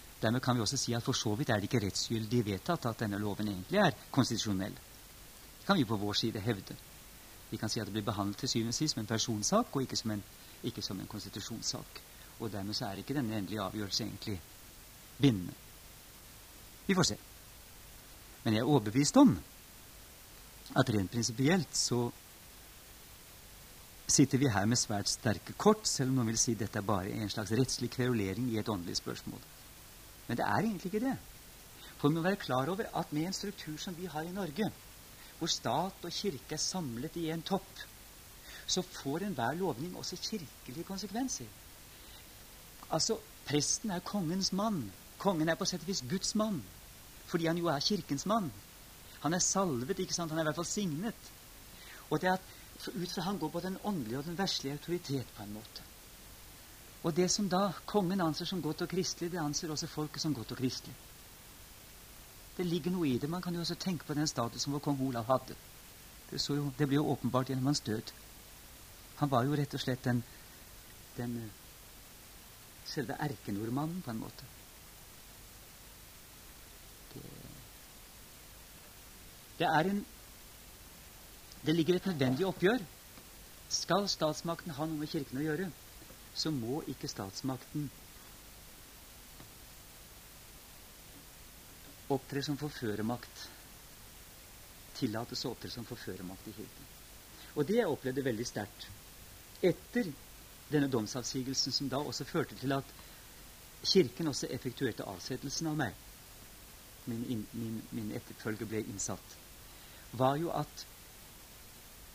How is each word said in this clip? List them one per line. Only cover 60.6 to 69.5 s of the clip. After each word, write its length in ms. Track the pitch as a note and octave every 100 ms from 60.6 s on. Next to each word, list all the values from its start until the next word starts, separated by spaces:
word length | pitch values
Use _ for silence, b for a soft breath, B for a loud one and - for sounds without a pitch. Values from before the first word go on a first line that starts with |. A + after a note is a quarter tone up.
| B2 - - C3 - - - - - - - - - - - - - - - -
Det 100 | F3+
ligger 240 | F3 E3+
noe 160 | F#3 D#3
i 120 | A#2+
det. 80 | D3
Man 120 | F3
kan 120 | F3
jo 80 | E3+
også 160 | E3 E3+
tenke 280 | F#3+ E3 -
på 100 | D3
den 80 | D3+
statusen 460 | - A#2 A#2+ -
vår 80 | C#3+
kong 160 | D3+ C#3 C3+
Olav 220 | A#2+ A2+
hadde. 240 | C3 - - - - - - - - -
Det 100 | C#3
så 140 | - C#3+
jo, 140 | C#3+ B2+
det 100 | C#3+
ble 100 | C#3+
jo 80 | D3+
åpenbart 400 | C3+ B2 B2+ C3
gjennom 180 | C3 C3
hans 140 | D3 -
død. 260 | A2 - - - - - - - - - - - -
Han 100 | D3
var 160 | B2+
jo 100 | C3